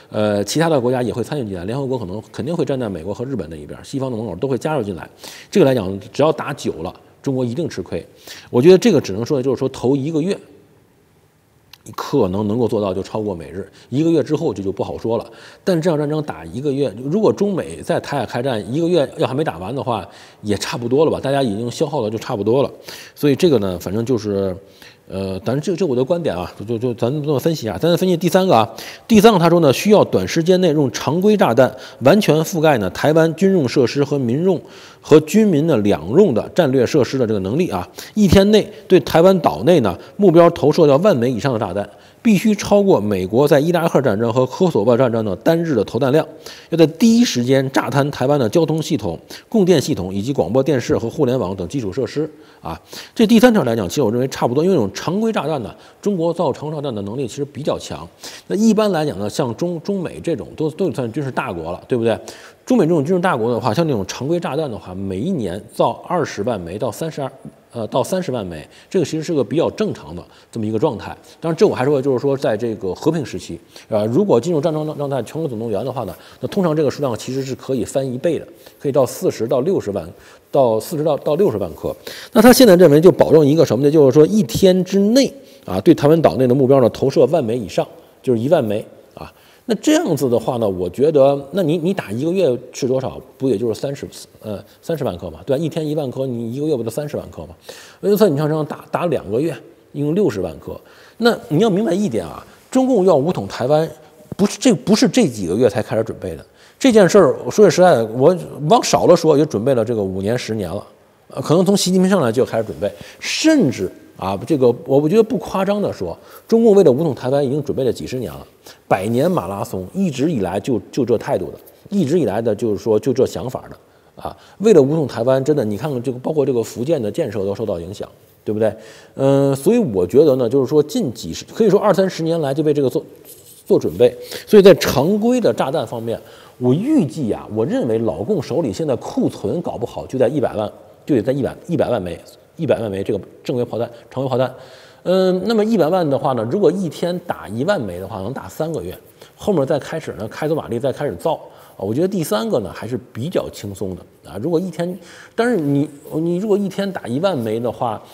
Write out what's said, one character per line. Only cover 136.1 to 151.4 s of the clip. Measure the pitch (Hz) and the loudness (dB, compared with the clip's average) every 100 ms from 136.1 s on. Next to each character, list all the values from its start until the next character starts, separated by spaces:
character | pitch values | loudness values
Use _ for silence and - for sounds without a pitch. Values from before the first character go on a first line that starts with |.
| 104 - - - - | -8 -10 -20 -20 -4
我 | 123 | 0
预 | 147 254 311 156 | 0 2 2 0
计 | 160 117 | -2 -4
啊， | 80 - 104 | -4 -6 -4
我 | |
认 | 127 262 147 | -2 -2 -2
为 | 110 | -2
老 | 113 - | -2 -4
共 | 104 196 | -2 -4
手 | 131 127 | -2 -4
里 | 170 | -2
现 | - 156 | -4 -4
在 | 113 | -4
库 | - - 165 | -4 -2 -2
存 | - 98 160 | -2 -6 -4
搞 | - - | -6 -8
不 | 117 | -8
好 | - - | -10 -6
就 | 127 | 0
在 | 123 | 0
一 | 147 | 0
百 | 110 98 | -2 -4
万， | 104 - - - - | -8 -10 -20 -12 -2
就 | 131 | 0
得 | |
在 | 107 | 0
一 | 139 | -2
百， | 98 73 - | -4 -6 -6
一 | 156 | -2
百 | 87 | -2
万 | 117 | -2
枚， | 90 80 - - _ - | -4 -10 -16 -20 _ -6
一 | 143 | -2
百 | - | -2
万 | 113 | -2
枚 | 95 | -6
这 | 98 | -4
个 | 101 - - | -6 -6 -14
正 | - 127 | -6 -4
规 | |
炮 | 120 110 | -4 -6
弹、 | 117 - - | -8 -10 -14
常 | - | -8
规 | 135 | -4
炮 | 123 | -2
弹。 | 127 - - - - - | -2 -6 -20 -20 -20 -10
嗯， | 170 190 185 180 196 | -2 0 2 0 0
那 | 226 | 0
么 | |
一 | 214 226 | 2 2
百 | 151 | 2
万 | 185 156 | 2 0
的 | 127 | 0
话 | 139 | -2
呢， | 127 110 | -2 -2
如 | 190 | 0
果 | 180 | 0
一 | 185 175 | 0 -4
天 | - 175 175 - | -6 -6 -6 -8
打 | - 82 | -10 -8
一 | 110 | -6
万 | 160 202 | -2 -2
枚 | 104 87 | -4 -8
的 | 95 | -10
话， | 110 | -10
能 | 95 | -10
打 | 135 104 | -10 -12
三 | - 156 | -8 -6
个 | 147 | -6
月， | 87 - - - - - | -10 -14 -18 -20 -20 -10
后 | - | -2
面 | 180 131 | 0 0
再 | 147 | -2
开 | - 165 | -4 -12
始 | - 82 | -10 -10
呢， | 107 | -10
开 | - 151 | -6 -4
足 | |
马 | 156 80 | -4 -4
力 | 117 | -4
再 | 131 | -4
开 | 120 143 | -4 -6
始 | 87 | -4
造 | 165 147 | -4 -4